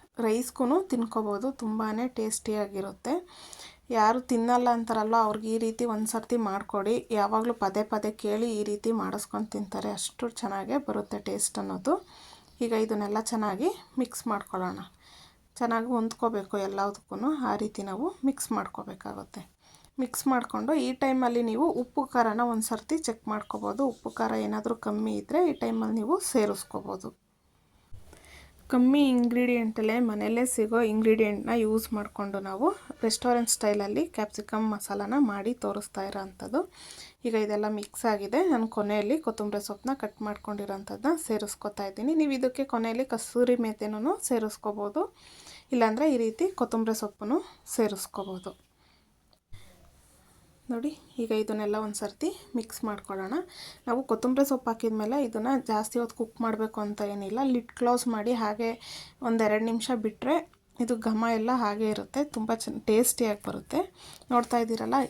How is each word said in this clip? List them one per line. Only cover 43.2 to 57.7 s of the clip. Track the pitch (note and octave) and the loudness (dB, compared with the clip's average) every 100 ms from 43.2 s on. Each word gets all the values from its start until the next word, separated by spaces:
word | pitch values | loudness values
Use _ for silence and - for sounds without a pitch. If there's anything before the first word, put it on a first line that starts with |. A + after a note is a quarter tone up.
| - A#3+ B3 B3 | -2 0 4 4
ಮೇಥಿನೂ | A3+ G#3+ G#3+ G#3+ C4 G4+ | 2 -2 -4 -2 -2 -2
ಸೇರಿಸ್ಕೋಬೋದು, | - A#3 G#3+ - G#3+ G#3 G3+ D4 G#4+ - - - - - _ | 0 0 0 -4 -6 -4 -4 -2 -4 -8 -20 -20 -20 -20 _
ಇಲ್ಲಾಂದರೆ | B3 A3 A3 D#4 | 4 4 4 4
ಈ | B3+ | 4
ರೀತಿ | A3+ A3 F#4 | 0 0 -2
ಕೊತ್ತಂಬರಿ | - A3+ A3+ A3 | 0 0 2 0
ಸೊಪ್ಪನ್ನು | A3 G#3 - G#3 D#4 - - - | 0 -4 -6 0 0 -2 -16 -6
ಸೇರಿಸ್ಕೋಬೋದು. | - G#3+ F#3+ - - F#3+ F#3 F#3 - _ _ _ _ _ _ _ _ _ - - - - _ _ _ _ _ _ _ - | 0 0 0 -6 -8 -8 -8 -10 -14 _ _ _ _ _ _ _ _ _ -18 -18 -20 -20 _ _ _ _ _ _ _ -8
ನೋಡಿ | A#3 C#4+ D4+ - - | -4 -4 -6 -12 -6
ಈಗ | A3+ | 0
ಇದನ್ನೆಲ್ಲ | G#3+ G#3+ G#3+ G#3 G#3+ | 0 0 -2 0 0
ಒಂದು | G#3+ | -2
ಸರ್ತಿ | G#3 G3+ - D#4+ - - A#3+ | -4 -6 -4 -4 -4 -6 -6
ಮಿಕ್ಸ್ | A3 - | -6 -6
ಮಾಡ್ಕೊಳ್ಳೋಣ. | A3 G#3 - G3 F#3+ D4 F4+ - - - - | -6 -6 -6 -6 -4 -4 -4 -14 -18 -10 -2
ನಾವು | A#3+ | -2
ಕೊತ್ತಂಬರಿ | C4 A3 B3 C4 C#4 | 0 0 2 4 4
ಸೊಪ್ಪು | C4 A#3+ | 2 0
ಹಾಕಿದ್ಮೇಲೆ | A3+ A3+ A3 G#3+ C#4 | 0 0 0 0 0
ಇದನ್ನು | A#3+ A3 A#3 C4 A#3+ | 0 0 2 2 2
ಜಾಸ್ತಿ | G#3+ G#3+ A#3+ | 0 0 -2
ಹೊತ್ತು | A#3 - | -2 -4
ಕುಕ್ | A3+ - | -6 -2
ಮಾಡಬೇಕು | A3+ G#3+ A3 A3 | -2 0 -2 -2
ಅಂತ | G#3 G#3 | -4 -2
ಏನಿಲ್ಲ, | G#3 G3+ G3 A3+ | -4 -4 -4 0
ಲಿಡ್ | C#4 B3 A3+ | 2 2 -2